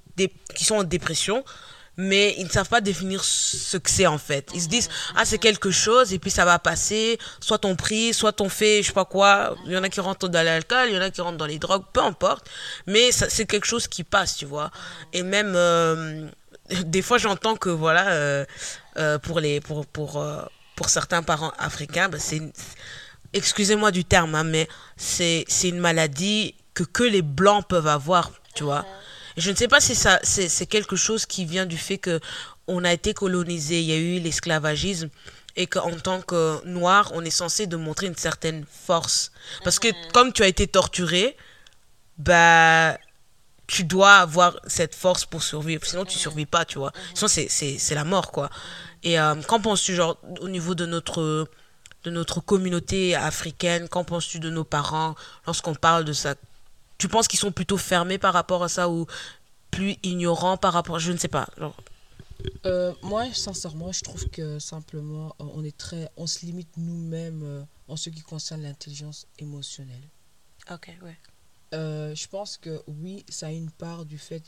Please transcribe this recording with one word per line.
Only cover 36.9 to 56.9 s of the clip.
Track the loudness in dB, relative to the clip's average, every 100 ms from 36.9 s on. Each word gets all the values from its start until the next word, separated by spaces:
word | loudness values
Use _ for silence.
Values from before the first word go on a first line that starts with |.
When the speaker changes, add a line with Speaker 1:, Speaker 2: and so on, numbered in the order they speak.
| 4 4
Speaker 1:
on | -2
est | -4
censé | -2 -2 -2 -2
de | -4
montrer | -4 -4 -6
une | -4
certaine | -4 -4 -4 -6 -10
force. | -10 0 0 2 -2 -2 -10 -16 -6
Parce | -2 2
que | 2
Speaker 2:
Mhm. | 0 4
Speaker 1:
comme | 6 6
tu | 6
as | 4
été | 4 4
torturé, | 4 2 -2 0 2 0 -2 -16 -20 -20 -20 -20 -20 _ -2
bah, | 6 8 10 10 8 6 4 0 -10 _ _ _ _ _ -6
tu | -4
dois | 0 8 10 10
avoir | 8 6 4 2 -4
cette | -2 -2 0
force | 0 2 -2
pour | -6
survivre. | -6 -4 -4 -4 -4
Sinon, | -6 -6
tu | -4
Speaker 2:
Mhm. |
Speaker 1:
survis | -4 -6 -2
pas, | 0 0
tu | -4
vois. | -8 -8
Speaker 2:
Mhm. | -10 -2
Speaker 1:
Sinon, | 0
c'est, | 0 0
c'est, | -2 -4 -4
c'est | -2 -2
la | 0
mort, | 0 0
quoi. | -6 -6 -10 -16 -16 -18 -8
Et, | 0 2
euh, | 2 0
qu'en | 0 0
penses-tu, | 2 0 0 0
genre, | 0 -2 -12 -12
au | -8
niveau | -6 -4 -4
de | -4
notre, | -4 -4 -4 -2 -2 -4 -12 -20 _ -20 -14
de | -8
notre | -6 -6 -6
communauté | 0 0 2 -2 -2 0 2 0
africaine ? | 0 -4 -8 -4 -2 -2 -2
Qu'en | -6
penses-tu | -4 -6 -6 -8
de | -6
nos | -6
parents | -4 -4 -2 -2 -2 -6 -16 -12 -8
lorsqu'on | -6 -6 0
parle | 2 2 2
de |
ça ? | -2 -4 -6 -12 -20 -20 -20 _